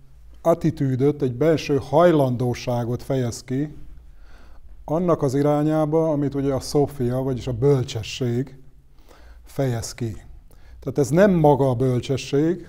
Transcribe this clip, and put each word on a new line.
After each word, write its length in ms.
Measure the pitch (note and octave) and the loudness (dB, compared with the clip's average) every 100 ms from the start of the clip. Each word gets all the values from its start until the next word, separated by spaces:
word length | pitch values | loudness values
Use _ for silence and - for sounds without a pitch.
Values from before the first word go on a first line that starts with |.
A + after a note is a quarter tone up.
| - - - - | -20 -20 -20 -4
attitűdöt, 800 | E3 E3+ E3 D#3+ C#3 B2+ C#3+ D3 | 0 2 0 0 -2 2 2 2
egy 120 | C3+ | -2
belső 420 | A#2+ D#3 D#3 - C#3 | 0 2 2 0 -2
hajlandóságot 1300 | - D3 F3 D#3 C3 A#2+ B2 A#2 - A#2+ A#2 B2 | 2 4 6 6 2 0 -2 -2 -4 -4 -2 -6
fejez 420 | - C3+ A#2+ A#2 | -2 -2 -2 -6
ki 320 | - C3 D3+ D3 - - - - - - - - - - | -6 -4 -4 -8 -14 -16 -20 -20 -20 -20 -18 -18 -18 -18
annak 380 | - D#3 F3+ D#3 | -4 -2 2 2
az 120 | C#3+ | 2
irányába, 760 | C#3 D3 D3 D3+ D#3 D3+ D#3+ D#3+ | 2 2 2 2 0 2 0 0
amit 240 | D3 C#3+ | 0 -2
ugye 200 | C#3 C#3 | -2 -2
a 60 | C3 | -2
szófia, 600 | - D3+ C#3 - A#2+ B2+ | -2 0 0 0 -2 -2
vagyis 240 | C3+ B2 C3 | -2 -4 -4
a 60 | |
bölcsesség 1040 | A2 C#3+ C3+ A#2+ A2+ G2+ - B2 A#2+ C#3 - - - - - - - - - | 0 2 2 0 -6 -8 -4 -2 -2 -4 -10 -20 -20 -20 -20 -20 -20 -20 -20
fejez 500 | - - C3+ A2+ - | -12 -4 -2 -2 -6
ki. 220 | - A#2 G2+ - - - - - - | -8 -8 -8 -14 -20 -20 -20 -20 -12
Tehát 180 | C#3 D3 | -4 -2
ez 100 | A#2+ | 2
nem 240 | D#3+ G#3 | 4 6
maga 380 | F3 D3+ C3 C3+ | 6 6 6 2
a 40 | |
bölcsesség, 960 | A#2+ C3 B2 - C3 - C#3 D#3+ F3 | 2 0 0 -2 -4 0 0 2 -2